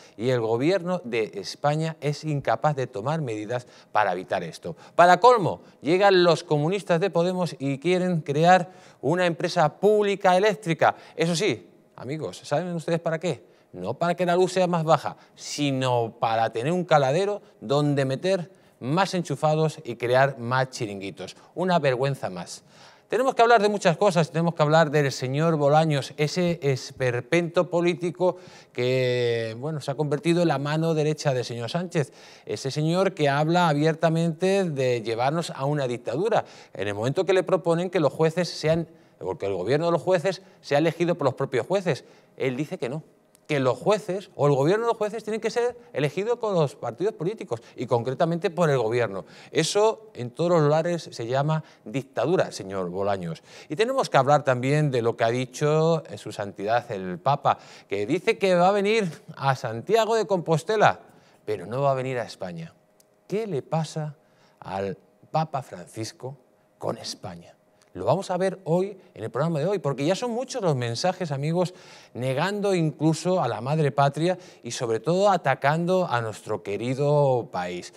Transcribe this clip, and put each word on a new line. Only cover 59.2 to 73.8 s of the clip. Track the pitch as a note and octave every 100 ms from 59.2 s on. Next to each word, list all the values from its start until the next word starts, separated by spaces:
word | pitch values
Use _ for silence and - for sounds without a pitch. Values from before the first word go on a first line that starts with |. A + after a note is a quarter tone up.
| - -
a | C3+ C3
Santiago | A#2+ A2+ C#3+ A3 G#3+ A3+
de | G3+
Compostela, | F#3+ D#3+ D#3+ - G#3+ D3+ F#2 - - _ _
pero | - G#2 F2+
no | B2
va | C#3
a | C3+
venir | C3 B2
a |
España. | G#2 - F#2 E2+ E2 - _ _ _ _ -
¿Qué | G3 A3
le | C#3+
pasa | - D#3+ D3+ D#3+ D3+ C#3+ _ _ _ -
al | - F#2+ G2 - _ _ _
Papa | D#3 D#3+ C#3
Francisco | - F#2 E2+ - A2 - B2+ C#3+ _ _ _ _
con | A2 -
España? | - - G2+ F2 - _ _ _ _ F2+
Lo | F#2+
vamos | E3 F#3+
a | F3+
ver | F#3+ F#3
hoy | - F3 G3 G3+ -
en | -
el | A2
programa | B2+ D#3+ D#3
de | E3
hoy, | G3+
porque | D3 C3
ya | C#3+ F#3
son | B3
muchos | A3+ C4 C4
los | F#3 C3+
mensajes, | A#2+ A#2+ F3+ F3+ F3
amigos, | C#3 D3 E3+ F3 - - - - A2
negando | B2+ C3 F3+ G#3 G3+
incluso | F#3 D#3 - D#3 D#3 F3 F#3
a | B2+
la | G#2+
madre | B2 D#3+